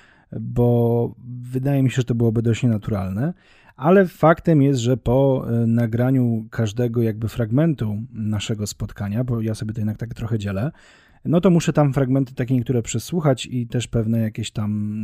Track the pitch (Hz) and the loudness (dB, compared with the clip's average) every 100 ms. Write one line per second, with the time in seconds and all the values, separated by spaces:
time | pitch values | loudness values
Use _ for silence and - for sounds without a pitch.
0 | _ _ - 120 117 120 120 120 117 120 | _ _ -14 -12 -6 2 4 4 4 2
1 | 117 - 123 123 123 127 135 139 131 - | -2 -6 -16 -14 -8 -4 0 2 2 2
2 | 120 120 117 113 117 110 127 107 - 101 | 0 2 2 2 0 2 2 0 -2 -4
3 | 95 95 147 180 _ _ _ - 143 196 | -4 -2 -4 -6 _ _ _ -4 2 4
4 | 185 - 170 170 - 156 139 135 117 123 | 2 4 4 4 4 4 4 2 0 0
5 | - 127 139 131 - 117 117 117 117 117 | 2 2 4 2 0 0 2 2 0 0
6 | 123 135 120 113 110 - 110 107 123 117 | 2 2 2 0 -4 -4 -2 -2 -2 0
7 | 113 107 113 - 113 123 165 135 110 104 | -2 -2 -6 -4 -2 2 2 0 -2 -4
8 | 123 113 107 107 - 110 104 - 107 - | -8 -6 -4 -4 -4 -4 -6 -8 -10 -8
9 | 101 104 123 117 110 107 110 110 107 110 | -6 -4 -2 -2 -2 -4 -6 -4 -4 -4
10 | 113 117 113 113 101 95 135 - - - | -8 -8 -6 -4 -4 -4 -4 -6 -20 -20
11 | _ _ - 160 190 165 160 151 147 131 | _ _ 0 2 4 4 2 2 2 2
12 | 131 135 135 - 123 127 117 123 113 120 | 2 2 0 -4 -2 0 0 -2 -2 -6
13 | - 175 156 127 - 123 117 123 117 120 | -4 0 2 0 -2 -6 -4 -4 -2 -2
14 | 110 113 110 107 110 - 104 104 104 107 | 0 0 -2 -4 -8 -4 -4 -2 -4 -4